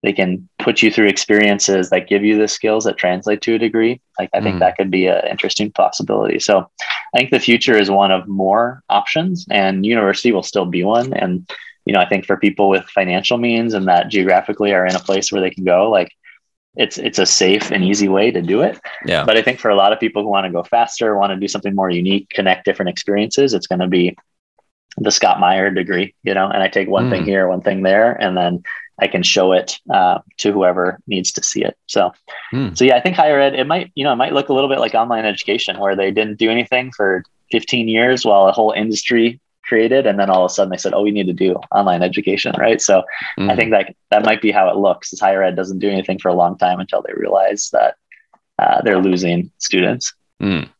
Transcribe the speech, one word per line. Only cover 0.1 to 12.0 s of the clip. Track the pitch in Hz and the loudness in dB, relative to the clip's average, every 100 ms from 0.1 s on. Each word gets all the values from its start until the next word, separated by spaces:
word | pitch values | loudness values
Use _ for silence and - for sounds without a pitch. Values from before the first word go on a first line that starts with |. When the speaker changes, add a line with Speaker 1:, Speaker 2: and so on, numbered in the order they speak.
Speaker 1:
can | - 92 92 - _ - | 0 -2 -2 -10 _ -2
put | 113 | 2
you | 113 | 2
through | - 104 | 4 2
experiences | 98 - 104 104 101 - 95 90 | 2 0 2 4 2 0 0 0
that | 92 90 | -2 0
give | 101 | 0
you | 104 107 | 2 2
the | 107 | 0
skills | - 110 107 107 | -2 -2 0 -2
that | - | -2
translate | 90 90 107 107 | -2 -2 -2 -4
to | - 113 | -2 0
a | |
degree. | 117 113 113 127 _ - | 0 0 0 -2 _ -10
Like, | 98 | -4
I | 98 | -2
think | 101 92 | -2 2
Speaker 2:
Mm. | |
Speaker 1:
that | 92 95 | 0 0
could | 95 | -2
be | 92 92 | 2 2
an | - - | 2 -2
interesting | 95 98 - 107 | -4 -6 -2 -4
possibility. | - 101 - 104 107 107 - | 0 0 0 -4 -2 0 -2
So | - 98 90 _ - - - | 2 0 0 _ -10 -10 -4
I | 123 | -2
think | 131 | 0
the | - - | 0 2
future | 117 - 110 | 2 4 2
is | 98 | 4
one | 98 98 | 2 4
of | 95 92 | 2 -2
more | 98 95 104 120 127 _ | -4 0 0 0 -6 _
options, | 104 - 156 180 180 - | -2 0 -4 -2 -4 -2
and | 101 95 196 190 | 0 0 0 0
university | 117 98 98 123 | 2 2 0 0
will | 101 - | 0 -2
still | 104 90 90 | -4 -2 -2
be | 92 | 0
one. | 117 131 - | 0 0 -4
And, | - 180 - - - - - | -4 -4 -8 -18 -18 -10 -2
you | |
know, | |
I | 101 | 0